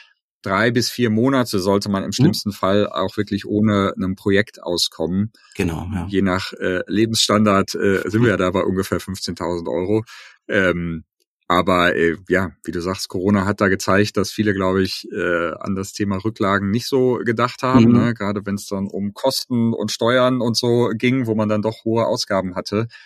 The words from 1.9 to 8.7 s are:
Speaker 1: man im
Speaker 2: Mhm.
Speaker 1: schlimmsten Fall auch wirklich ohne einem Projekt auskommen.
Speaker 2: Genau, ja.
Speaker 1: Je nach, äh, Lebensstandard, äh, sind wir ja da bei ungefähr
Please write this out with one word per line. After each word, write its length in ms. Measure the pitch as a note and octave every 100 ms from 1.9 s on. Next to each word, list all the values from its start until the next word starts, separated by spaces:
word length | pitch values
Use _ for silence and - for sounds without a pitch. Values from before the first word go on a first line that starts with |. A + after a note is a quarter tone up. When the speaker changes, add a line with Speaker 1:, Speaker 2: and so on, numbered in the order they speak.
Speaker 1:
man 120 | G2
im 60 | F2
Speaker 2:
Mhm. 60 |
Speaker 1:
schlimmsten 360 | G2+ D3 A3 G#2
Fall 380 | G2+ F#2+ G2+ G#2
auch 280 | - F#2 -
wirklich 300 | G2+ G2+ -
ohne 460 | G#2+ G#2+ G#2 G2
einem 220 | - F#2+ F#2+
Projekt 440 | - G2 - -
auskommen. 680 | - F2 - - D#2+ F#2 A2 - _
Speaker 2:
Genau, 340 | - F2 D#2+ E2+
ja. 120 | F#2 F2
Speaker 1:
Je 140 | F#2+
nach, 300 | F#2+ F#2 -
äh, 280 | - F#2 F#2 -
Lebensstandard, 840 | F#2 A2+ A2 - G#2+ G#2+ G2 G2 -
äh, 260 | G2 F#2+ -
sind 120 | G#2
wir 80 | A#2+
ja 60 | F#2
da 140 | F#2
bei 140 | F#2
ungefähr 340 | E2